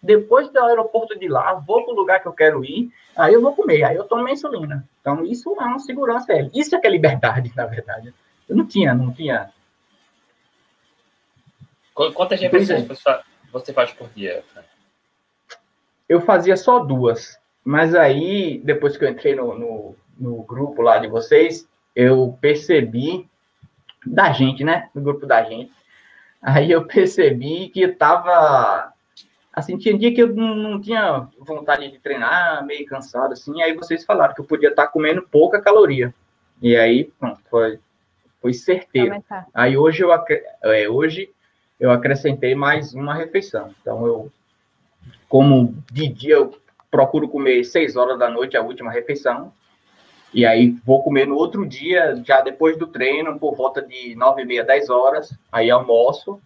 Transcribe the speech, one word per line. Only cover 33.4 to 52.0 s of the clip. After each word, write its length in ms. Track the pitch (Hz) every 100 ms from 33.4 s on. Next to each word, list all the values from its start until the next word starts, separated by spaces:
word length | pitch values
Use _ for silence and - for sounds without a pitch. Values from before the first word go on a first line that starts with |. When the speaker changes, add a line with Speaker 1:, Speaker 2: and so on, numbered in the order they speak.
| - 156
Speaker 1:
aí 120 | 165
vocês 300 | 160 - 160
falaram 300 | - 202 -
que 60 | -
eu 40 | -
podia 280 | 147 147
tá 120 | - 151
comendo 360 | 165 156 175
pouca 380 | - 147 175 202
caloria. 540 | 202 208 185 135 120 - _ _ _ _
E 140 | 120 117
aí, 280 | 113 120 156 _
pronto, 200 | 123 104 _
foi, 280 | 117 113 110 _ _ _ _ _ _
foi 140 | 127
certeiro. 540 | 123 - 185 - 131 120
Speaker 3:
Aumentar. 380 | 101 _ 196 185
Speaker 1:
Aí 240 | - 127 135
hoje 260 | 160 160
eu 80 | 180
acre-, 300 | 170 - - - -
é, 260 | 110 110 104
hoje 420 | 123 156 165 196 _ _ _ _ _
eu 120 | 123
acrescentei 640 | 120 127 139 147 - 127
mais 400 | 135 139 156 147
uma 180 | 127 143
refeição. 600 | 151 165 196 196 110 101 _
Então, 260 | - 113 117
eu 260 | 117 110 _ _ _ _ _ _ _ - _ _
como 460 | 131 139 131 123 - -
de 160 | 120 151
dia, 260 | - 143
eu 200 | 151 - - _ _ _
procuro 380 | 139 135 151 143
comer 360 | 143 135 123
seis 320 | 123 170 151 123
horas 220 | 123 127
da 120 | 120
noite 260 | 117 131 131
a 60 |
última 280 | 113 127 120
refeição. 600 | 117 120 139 131 123 185 _ _ _ _ _ _ _ _
E 140 | 110 117
aí 300 | 113 120 120
vou 180 | 117 135
comer 240 | 156 139 139
no 80 | 143
outro 300 | 170 202 160
dia, 500 | 127 151 180